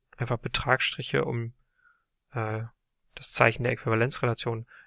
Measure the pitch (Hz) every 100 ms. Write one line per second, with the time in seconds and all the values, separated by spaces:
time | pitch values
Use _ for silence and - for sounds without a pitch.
0 | _ - 120 120 - - - 127 - -
1 | 113 139 131 123 117 - _ _ _ _
2 | _ _ _ 120 110 110 113 _ _ _
3 | _ - - - 120 117 123 120 - 113
4 | 120 - 123 113 120 113 117 -